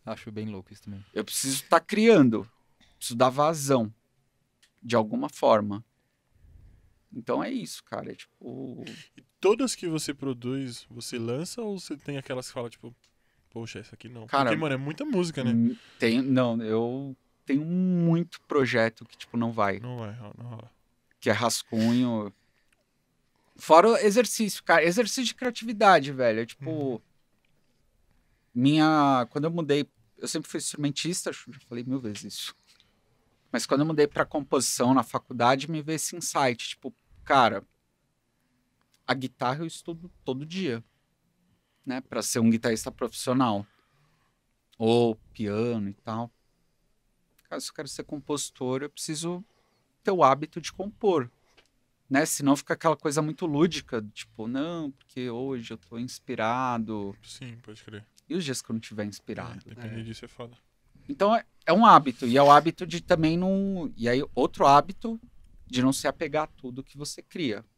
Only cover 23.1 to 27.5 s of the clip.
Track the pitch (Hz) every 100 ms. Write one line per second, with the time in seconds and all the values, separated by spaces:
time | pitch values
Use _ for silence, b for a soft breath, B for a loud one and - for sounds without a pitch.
23.1 | _ _ _ _ - - 160 208 233 214
24.1 | 208 220 - 214 - - 170 165 180 214
25.1 | - 233 - 247 233 226 208 214 170 139
26.1 | 135 120 110 117 - 143 156 139 113 _
27.1 | _ _ _ _